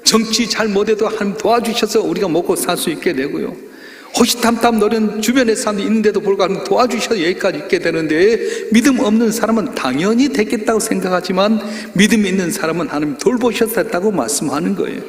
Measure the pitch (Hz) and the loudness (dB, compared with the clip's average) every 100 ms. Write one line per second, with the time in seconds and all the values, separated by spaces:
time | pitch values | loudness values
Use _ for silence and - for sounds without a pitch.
0 | - 220 214 233 226 - 220 196 208 214 | 2 2 0 -2 -2 -2 0 0 2 2
1 | 214 - 202 185 185 233 220 214 214 226 | 0 0 -4 -2 0 2 0 -2 0 0
2 | 170 165 196 156 175 175 - 175 - - | 0 -2 0 0 0 -2 0 -2 -2 -2
3 | - 139 139 160 - - - - - - | -2 -2 -4 -4 -6 -8 -16 -20 -20 -20
4 | - - 233 - 220 240 240 226 208 226 | -10 0 0 2 0 2 2 2 2 2
5 | 214 208 220 254 233 214 - 208 196 220 | 0 -2 0 2 2 0 -2 -2 0 2
6 | 214 202 175 196 180 185 - 196 247 226 | 2 2 0 0 0 0 0 2 2 0
7 | - 226 160 185 196 151 - 180 165 165 | -2 0 0 0 -2 -4 -2 0 0 -2
8 | 156 156 196 233 - - - 220 285 254 | 0 4 4 2 -2 -6 2 4 4 2
9 | 208 220 233 - - 226 175 - 131 131 | 2 2 2 0 0 0 -2 -4 -4 0
10 | 185 233 277 - 214 240 214 220 - 190 | 2 2 2 2 0 0 0 0 0 -2
11 | 185 180 - 190 202 220 - - - 175 | 0 -2 -2 0 2 0 -2 -10 -6 2
12 | 214 220 196 190 175 - 160 165 151 147 | 4 4 2 0 -2 -2 -2 -2 -4 -2
13 | 151 135 - 247 240 214 226 220 156 175 | -4 0 0 2 0 0 -2 0 -2 0
14 | 202 185 113 - 147 135 180 190 - - | 0 -2 -2 -4 -2 -2 -2 -2 -4 -6